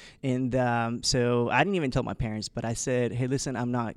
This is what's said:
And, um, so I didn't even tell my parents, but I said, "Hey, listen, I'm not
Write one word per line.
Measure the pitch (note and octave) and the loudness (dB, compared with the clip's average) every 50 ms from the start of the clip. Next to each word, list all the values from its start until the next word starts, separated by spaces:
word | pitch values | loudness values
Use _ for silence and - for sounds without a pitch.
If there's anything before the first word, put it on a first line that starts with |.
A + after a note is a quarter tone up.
| - - - - - | -20 -20 -14 -6 -2
And, | C3+ B2+ B2+ C3 B2 B2 | -2 0 0 0 0 2
um, | C3 B2 A#2+ A#2+ A#2 A2+ A#2 A#2+ A#2 - | 2 2 2 2 2 0 0 -2 -4 -2
so | - - B2+ A#2+ A#2+ B2 A#2+ A#2+ - | 0 2 2 4 4 4 2 2 2
I | - B2+ D#3+ | 4 2 2
didn't | G3 G3 | 4 2
even | F3+ D3+ B2+ | 0 0 0
tell | - C3+ A2+ | 0 0 -2
my | A2 G2 | -2 -2
parents, | - A#2+ A2 G#2+ G#2+ G#2 - | -4 -4 -4 -4 -6 -6 -8
but | - A#2+ A2 | -8 -6 -4
I | A2+ A#2 | -4 -4
said, | - - C#3 B2+ B2 A#2+ A2+ G#2 | -2 -2 0 0 2 0 0 0
"Hey, | A#2+ C3 | -2 -2
listen, | B2+ C#3 C3 - C3+ B2+ | 0 0 -2 -2 -2 -4
I'm | G#2+ B2 A#2+ B2 | -2 -2 -2 0
not | B2 A#2 A2 - | -2 -2 -4 -6